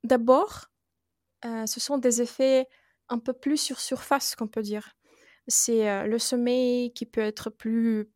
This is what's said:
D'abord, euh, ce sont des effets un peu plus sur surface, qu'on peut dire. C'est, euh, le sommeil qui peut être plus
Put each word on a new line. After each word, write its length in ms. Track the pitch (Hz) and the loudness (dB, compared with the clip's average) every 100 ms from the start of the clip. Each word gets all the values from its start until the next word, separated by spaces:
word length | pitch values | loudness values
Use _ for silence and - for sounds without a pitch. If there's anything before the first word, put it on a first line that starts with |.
D'abord, 600 | 226 254 233 262 415 - - _ _ _ _ _ _ _ | 2 2 6 4 4 -6 -20 _ _ _ _ _ _ _
euh, 220 | 233 226 220 | -10 -6 -6
ce 140 | - | -6
sont 180 | - 277 | -4 0
des 240 | 247 233 | 2 2
effets 460 | 240 - 262 262 262 _ _ _ _ | -2 2 4 4 2 _ _ _ _
un 100 | 240 | -6
peu 140 | 233 | -4
plus 240 | 247 277 294 | -4 -2 -2
sur 220 | - 254 | -2 -6
surface, 540 | - 254 - 277 - | -6 -6 0 0 0
qu'on 120 | - 220 | -6 -6
peut 140 | 220 | -6
dire. 340 | 208 208 - _ _ _ _ _ - | -6 -8 -10 _ _ _ _ _ -2
C'est, 400 | - - 226 214 | 0 2 2 2
euh, 140 | 196 208 | 0 -2
le 120 | 226 | -2
sommeil 760 | - 247 240 254 247 247 240 | -2 0 0 2 2 0 -2
qui 100 | - 233 | -6 -6
peut 140 | - | -2
être 300 | 214 214 220 | -2 -4 -12
plus 580 | - 220 226 226 214 214 | -8 -2 0 2 0 -4